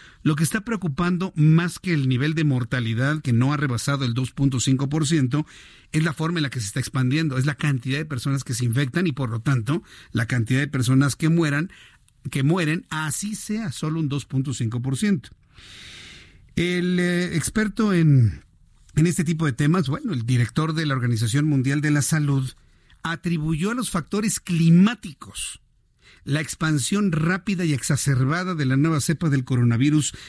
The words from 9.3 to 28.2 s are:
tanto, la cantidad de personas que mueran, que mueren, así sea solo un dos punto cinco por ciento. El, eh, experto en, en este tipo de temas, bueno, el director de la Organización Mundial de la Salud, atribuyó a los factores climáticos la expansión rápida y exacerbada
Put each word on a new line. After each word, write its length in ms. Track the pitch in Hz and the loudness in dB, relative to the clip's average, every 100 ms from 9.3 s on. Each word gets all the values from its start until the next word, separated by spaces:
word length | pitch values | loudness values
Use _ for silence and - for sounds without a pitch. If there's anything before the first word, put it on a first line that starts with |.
| 113 | -4
tanto, 420 | 143 131 107 160 - - - | 0 0 0 -4 -4 -20 -8
la 140 | 113 113 | -4 -2
cantidad 340 | 127 110 131 | -2 0 0
de 80 | 143 | 0
personas 480 | 131 120 131 139 - | -2 2 4 4 2
que 120 | 160 | 2
mueran, 420 | 165 156 143 170 - - _ _ _ 131 | 2 2 0 -4 -10 -20 _ _ _ -6
que 120 | 143 | 0
mueren, 440 | 135 185 151 170 - | 2 2 2 -2 -4
así 460 | 156 156 - 208 220 | -6 -4 -4 -6 -8
sea 340 | - 214 214 | -6 -6 -6
solo 300 | - 156 160 | -6 -4 -2
un 80 | 151 | -2
dos 180 | 139 - | -4 -4
punto 260 | 131 131 | -4 -4
cinco 300 | 120 117 120 | -2 -4 -4
por 160 | 127 131 | -4 -2
ciento. 320 | 208 185 - - _ - - - - - - - - - - - | 0 0 -4 -20 _ -20 -20 -20 -20 -20 -20 -20 -20 -20 -10 -4
El, 420 | 175 180 180 180 | -2 0 0 0
eh, 380 | 175 175 180 - | 0 0 0 -2
experto 580 | - 214 214 - 214 | -2 -2 -2 0 2
en, 480 | 180 160 139 110 73 - _ _ _ - - | 4 6 6 4 0 -14 _ _ _ -6 0
en 100 | 170 | 2
este 160 | 170 | 2
tipo 240 | 160 160 156 | -2 0 -2
de 60 | |
temas, 360 | 117 147 180 131 | 0 2 2 0
bueno, 240 | 151 294 | -2 -4
el 140 | 139 117 | -4 0
director 480 | 127 117 - 156 | 2 2 0 -2
de 120 | 160 156 | -2 -2
la 80 | |
Organización 520 | 131 120 110 117 135 156 | -2 0 0 0 0 2
Mundial 340 | 139 127 147 | 2 2 0
de 120 | 147 | 2
la 100 | 147 | 2
Salud, 500 | 131 160 147 139 131 - _ _ _ _ | 2 2 2 0 -2 -8 _ _ _ _
atribuyó 640 | 165 165 180 165 156 156 190 | -8 -6 -4 -2 -2 -2 -2
a 40 | |
los 160 | 247 202 | -2 -2
factores 500 | 180 - 202 214 - | -4 -4 -2 -2 -2
climáticos 1200 | - 165 165 170 202 240 185 - - - - - _ _ _ _ _ - | -2 2 6 8 6 2 -10 -16 -16 -12 -12 -14 _ _ _ _ _ -14
la 160 | - 143 | -4 -4
expansión 720 | 151 - 160 151 123 202 202 | -4 -4 0 0 0 0 0
rápida 520 | 156 156 190 - 185 | 0 0 -2 -2 -2
y 80 | 170 | 0
exacerbada 840 | 143 - 143 143 131 | 0 0 0 2 2